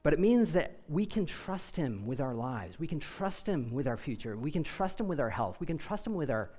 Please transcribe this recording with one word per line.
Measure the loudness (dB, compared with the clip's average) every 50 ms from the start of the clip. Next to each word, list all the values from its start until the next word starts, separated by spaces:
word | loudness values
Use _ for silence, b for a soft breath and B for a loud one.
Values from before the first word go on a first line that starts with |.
| 2
But | 2 4
it | 6
means | 6 8 8 8 6 6
that | 4 2 2 2 -4 -10 -8 -2
we | 0 0 0 2
can | 2 0 0
trust | 0 -2 -6 -6 -6 -6 -6 -6 -6 -2
him | -2 0 0 0 -2 -2
with | -2 -2 0
our | 0 0 -2
lives. | -2 -2 -2 -4 -4 -6 -8 -6 -6
We | -4 -4
can | -2 -4
trust | -4 -6 -6 -4 -4 -2 -2 -2 -2 0
him | 0 0 0 0 -2
with | 0 0 0
our | 0 0
future. | -2 -4 -4 -4 -4 -6 -4 -4
We | -2 0
can | 0 0 0
trust | 0 0 -2 -2 -2 0 -2
him | -2 0
with | 2 2
our | 2 0
health. | 2 0 0 -2 -2 -4
We | -4
can | -2 -2 -4
trust | -4 -4 -4 -4 -2
him | -2 -2
with | 0 0 2
our | 2 0 0 -2 -6